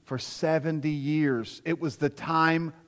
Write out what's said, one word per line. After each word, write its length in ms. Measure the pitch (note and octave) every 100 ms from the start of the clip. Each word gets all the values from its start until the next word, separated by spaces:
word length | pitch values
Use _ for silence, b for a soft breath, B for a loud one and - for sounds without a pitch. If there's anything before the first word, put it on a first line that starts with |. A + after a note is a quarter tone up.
for 160 | - B2+
seventy 680 | - - E3 D#3+ D#3 D#3 D3+
years. 720 | D3 C#3 D#3 D3 A#2+ A2 -
It 160 | E3 E3
was 160 | D#3+ -
the 140 | D3
time 640 | C#3+ - D#3+ D#3+ E3 E3 -